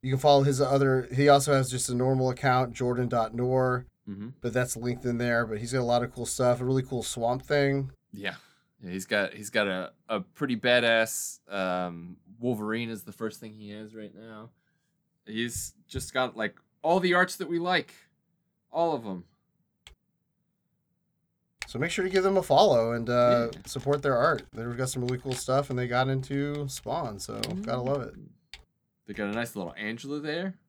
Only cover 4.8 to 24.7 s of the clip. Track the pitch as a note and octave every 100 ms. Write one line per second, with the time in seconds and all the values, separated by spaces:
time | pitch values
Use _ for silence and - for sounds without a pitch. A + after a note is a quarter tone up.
4.8 | A#2+ A#2+ B2+ A#2+ B2 A#2 A#2 G#2+ A#2 C3
5.8 | A#2+ A#2+ B2 C3+ A#2 - B2 B2 B2+ C3+
6.8 | C3 B2+ G#2+ - A#2 B2+ - D3 C#3 C#3
7.8 | C3+ - _ - G2 - _ _ _ _
8.8 | G2 F#2+ F#2 G#2 G2 - G#2 A2+ G2+ F#2
9.8 | F2+ _ _ A2 F#2 - C#3+ A#2 B2 B2
10.8 | A#2+ A2+ A2+ - - - _ G2+ F#2 F2+
11.8 | F2+ E2+ F2 E2+ _ A2 A#2+ A#2 G#2+ A2
12.8 | A#2 A2+ G#2+ G2+ A2 - A2+ G#2+ G#2 G#2
13.8 | G#2+ A2 G#2 E2 A2+ A2 A2+ _ _ _
14.8 | _ _ _ _ - A2 A#2 - - _
15.8 | _ - - C3 B2+ A2+ G#2+ - _ _
16.8 | D#3 F3+ F#3 F3+ F3+ - E3 E3+ F3 F#3
17.8 | F3+ - _ _ _ _ _ _ _ D#3
18.8 | E3+ D3 A2+ F#2 F2 _ _ _ _ _
19.8 | - _ _ _ _ _ _ _ _ _
20.8 | _ _ _ _ _ _ _ _ - A#2
21.8 | D#3+ E3 F#3+ F#3+ F#3+ G3 F3+ C#3+ G3+ B2
22.8 | A2+ A#2 A#2 B2 B2 A#2+ A#2 A#2 - C#3
23.8 | C#3 C#3+ C#3+ B2 C#3+ C#3 - - A#2